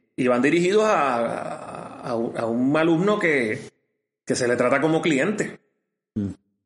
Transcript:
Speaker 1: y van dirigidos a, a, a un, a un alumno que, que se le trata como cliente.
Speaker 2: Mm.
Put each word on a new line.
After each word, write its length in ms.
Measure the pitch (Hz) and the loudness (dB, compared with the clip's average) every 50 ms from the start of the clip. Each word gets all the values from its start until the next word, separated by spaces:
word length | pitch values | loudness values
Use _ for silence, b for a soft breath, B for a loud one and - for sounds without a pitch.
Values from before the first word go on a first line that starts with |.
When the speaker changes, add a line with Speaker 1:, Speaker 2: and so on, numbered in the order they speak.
| _ _ _ | _ _ _
Speaker 1:
y 100 | - 135 | -2 0
van 160 | 123 123 120 123 | 2 2 2 2
dirigidos 420 | 147 156 170 175 175 202 214 214 | 2 2 2 2 2 2 2 2
a, 320 | 214 208 170 147 135 127 117 | 2 2 2 0 0 0 0
a, 840 | 117 117 117 - - - - - - - - - - - - - | -2 -2 -4 -6 -8 -8 -10 -12 -12 -14 -14 -14 -14 -14 -16 -14
a 160 | - - 123 | -8 -6 -4
un, 200 | 113 113 123 - - | -4 -4 -4 -4 -4
a 80 | 120 | -4
un 280 | 113 117 120 127 135 147 156 | -2 0 0 2 2 2 2
alumno 400 | 160 170 170 160 180 202 208 208 | 4 4 4 4 4 2 2 2
que, 420 | 202 170 151 139 120 110 107 - - - _ _ _ _ _ _ _ _ _ _ _ | 2 2 2 2 0 -2 -4 -6 -8 -16 _ _ _ _ _ _ _ _ _ _ _
que 100 | - 135 | -4 -2
se 140 | - 127 120 | 0 0 0
le 80 | 123 | 2
trata 240 | 120 123 123 131 139 | 2 2 2 2 2
como 220 | 135 160 160 160 156 | 2 2 0 2 2
cliente. 580 | 170 151 127 139 190 214 - - - - - _ _ _ _ _ _ _ _ _ _ _ | 2 2 2 2 0 -2 -2 -4 -6 -8 -16 _ _ _ _ _ _ _ _ _ _ _
Speaker 2:
Mm. 140 | 110 101 98 - - _ _ _ _ _ | -6 -6 -6 -8 -10 _ _ _ _ _